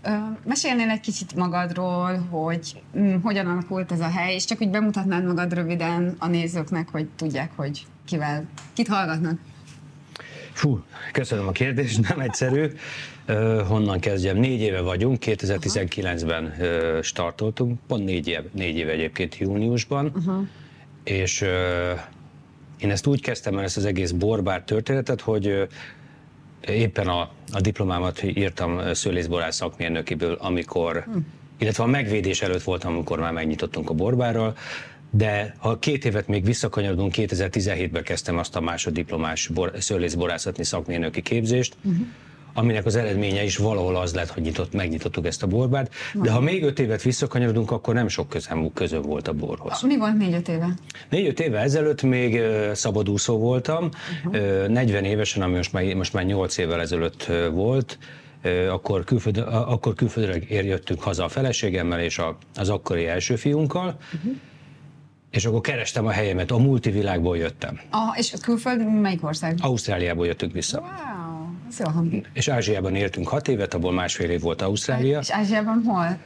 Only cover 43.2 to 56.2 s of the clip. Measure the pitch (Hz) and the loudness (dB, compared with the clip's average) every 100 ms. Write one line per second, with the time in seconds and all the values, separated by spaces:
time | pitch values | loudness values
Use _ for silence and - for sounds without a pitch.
43.2 | 104 98 104 90 104 104 90 90 90 87 | 2 0 0 2 2 2 2 2 0 -2
44.2 | 85 - 80 78 87 101 87 80 80 - | -4 -2 -2 -2 -2 -2 -2 -2 -2 -2
45.2 | 80 - 98 104 127 135 127 - - 202 | -4 -2 0 2 4 2 0 -6 -6 0
46.2 | 113 117 143 190 151 139 117 107 123 123 | 2 4 4 4 2 2 0 2 2 0
47.2 | 135 123 120 113 107 117 - 117 113 - | 0 2 2 2 2 0 2 2 2 0
48.2 | 73 87 - 80 80 - 90 80 73 76 | -4 -6 -4 -2 -2 0 -2 0 -2 -2
49.2 | 76 76 - - - - 254 277 214 214 | -2 -4 -4 -6 -6 0 2 4 4 4
50.2 | 185 170 175 165 170 180 - - - 156 | 4 0 0 -2 0 -4 -8 -18 -2 2
51.2 | 190 123 120 104 127 151 151 147 131 127 | 2 2 0 2 4 4 4 4 4 4
52.2 | 123 117 113 107 104 104 113 104 101 101 | 4 4 4 2 2 0 0 2 2 2
53.2 | - 113 113 127 123 160 175 - - 165 | 2 2 4 2 2 0 -2 -4 -8 -6
54.2 | 165 190 101 95 98 120 123 101 98 104 | -2 0 2 2 4 4 4 2 2 2
55.2 | 104 104 92 90 90 95 92 95 90 98 | 0 0 2 2 0 0 0 0 0 0